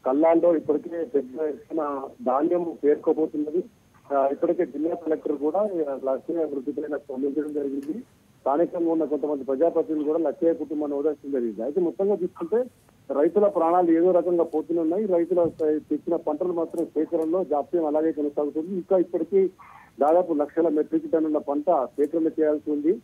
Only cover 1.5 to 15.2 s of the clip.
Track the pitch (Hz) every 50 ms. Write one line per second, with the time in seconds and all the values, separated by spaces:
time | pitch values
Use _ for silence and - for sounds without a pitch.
1.5 | 143 - - _ 160 160 151 147 139 135 135 135 - _ 120 127 127 139 156 170
2.5 | 175 175 175 165 147 - - 143 151 147 - 165 151 151 160 156 - 147 151 151
3.5 | 151 180 208 - _ _ _ _ _ _ _ - 143 139 139 139 143 - 170 165
4.5 | 175 170 165 131 123 135 151 170 175 170 - 160 156 143 - 151 147 135 139 151
5.5 | 160 190 214 214 185 165 151 139 135 127 131 131 135 127 - - 165 170 156 -
6.5 | 143 139 123 143 131 143 151 147 147 139 - - 131 127 139 143 135 151 147 151
7.5 | 143 147 139 139 135 143 135 147 175 233 254 _ _ _ _ _ _ _ _ 127
8.5 | 139 160 175 160 - 180 170 165 165 160 151 131 151 143 143 147 151 139 131 131
9.5 | 135 131 165 165 165 165 156 156 160 151 147 147 156 165 165 143 123 - 165 165
10.5 | 165 - 151 143 160 151 147 143 143 143 143 156 147 - - 139 139 131 120 113
11.5 | 104 95 113 135 147 190 175 160 160 - 196 202 208 175 180 180 _ - 180 160
12.5 | 214 233 254 240 _ _ _ _ _ _ _ - 120 135 151 170 - 208 208 202
13.5 | 202 175 165 165 175 180 175 170 165 165 170 185 180 175 160 180 175 170 160 165
14.5 | - 156 151 - 170 170 160 156 170 202 220 196 180 170